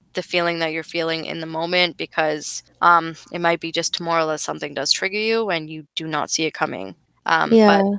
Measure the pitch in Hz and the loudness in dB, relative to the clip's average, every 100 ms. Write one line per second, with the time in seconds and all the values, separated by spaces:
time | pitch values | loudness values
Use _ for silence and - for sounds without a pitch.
0 | _ 185 - 180 170 170 160 160 156 170 | _ -10 -4 -2 0 -2 -4 -4 -6 -4
1 | 165 160 - 165 160 160 170 180 175 - | -2 -4 -6 -8 -6 -6 0 2 0 -2
2 | 160 - 156 151 - - - - 175 170 | -6 -2 0 0 -2 -4 -6 2 4 4
3 | 165 160 - 175 170 170 165 165 160 - | 2 -10 -10 -2 0 0 -2 -4 -4 -4
4 | 170 165 156 151 - 156 151 143 135 - | -2 0 0 -2 -4 -6 -6 -4 -2 0
5 | 190 208 220 226 214 165 156 156 151 - | 0 -2 0 0 0 -4 -6 -12 -12 -10
6 | 160 151 - - 160 - 151 107 95 - | -4 -4 -2 -2 -2 -2 -4 -4 -10 -14
7 | _ _ - 160 160 226 208 202 196 | _ _ 0 2 6 8 8 6 4